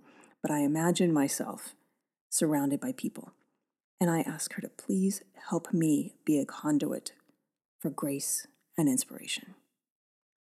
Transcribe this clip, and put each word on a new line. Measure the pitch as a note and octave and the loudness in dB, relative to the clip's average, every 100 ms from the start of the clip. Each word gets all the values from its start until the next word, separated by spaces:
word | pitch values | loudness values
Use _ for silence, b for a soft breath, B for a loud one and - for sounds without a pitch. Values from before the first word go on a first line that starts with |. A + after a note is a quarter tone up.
| b b b b | b b b b
but | D#3 | -2
I | D3 | 0
imagine | C#3+ D#3 E3+ E3+ F3 | 2 2 2 4 4
myself | D3+ C#3 - - - - - _ _ _ _ - | 4 2 -2 -6 -10 -14 -20 _ _ _ _ -6
surrounded | - D#3+ D3 C#3+ C#3+ | 0 2 2 2 0
by | - | -4
people." | - - - - - _ _ _ _ _ - | -6 -6 -8 -14 -20 _ _ _ _ _ 0
and | F3 | 2
I | E3 | 2
ask | - D#3 - | 0 -4 -8
her | - | -8
to | - | -12
please | - - F#3+ F#3+ G3+ - - - | -10 -2 0 2 0 -10 -18 -4
help | E3+ - | -4 0
me | E3+ D#3+ C#3+ E3 - | 2 4 2 0 -4
be | - D3 | 0 2
a | |
conduit | C3+ - D3+ D3 D3 - - - _ _ _ _ _ - | 0 -4 0 2 2 -4 -8 -16 _ _ _ _ _ -8
for | D#3+ | -6
grace | C3+ D3 C#3 - - - _ _ - | -4 -4 -4 -4 -4 -8 _ _ 2
and | D3 | 2
inspiration. | B2+ - - - - - - _ _ _ _ _ _ _ _ | 2 -2 -8 -8 -8 -10 -20 _ _ _ _ _ _ _ _